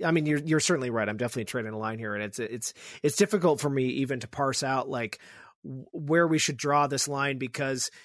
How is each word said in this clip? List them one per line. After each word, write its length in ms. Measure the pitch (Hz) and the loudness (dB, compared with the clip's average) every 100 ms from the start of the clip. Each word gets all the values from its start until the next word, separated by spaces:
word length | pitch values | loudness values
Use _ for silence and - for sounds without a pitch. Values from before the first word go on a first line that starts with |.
| 170 | 2
I 60 | |
mean, 160 | 165 151 | 2 4
you're, 100 | 147 | 0
you're 220 | 160 156 | 2 2
certainly 320 | - 165 127 | 4 2 0
right. 180 | 113 104 | 0 0
I'm 80 | 107 | 0
definitely 280 | 120 123 107 | -2 -2 -4
treading 280 | 127 110 | -4 -4
a 60 | 110 | -4
line 180 | 110 110 | -4 -4
here, 160 | 107 | -4
and 100 | 104 | -4
it's, 140 | 104 110 | -4 -6
it's, 380 | 110 117 - - - - | -6 -6 -8 -10 -16 -2
it's 140 | 151 - | 0 2
difficult 440 | 202 202 165 147 | 2 4 4 4
for 120 | 147 | 2
me 140 | 139 127 | 2 0
even 340 | 127 135 131 | 0 -2 -4
to 80 | 120 | -6
parse 340 | - 139 123 | -2 -2 0
out, 260 | 135 135 - | 0 -2 -2
like, 300 | 127 113 - - - - _ | -4 -6 -8 -18 -20 -20 _
w-, 240 | - 131 - | -14 -12 -12
where 360 | - 147 170 170 | -10 2 4 4
we 100 | 156 | 4
should 200 | - 120 | 0 0
draw 280 | 147 147 143 | 2 4 4
this 220 | 139 - | 0 -2
line 320 | 139 139 135 | 0 -2 -2
because 500 | 127 143 135 127 - - | -6 -4 -2 -2 -4 -8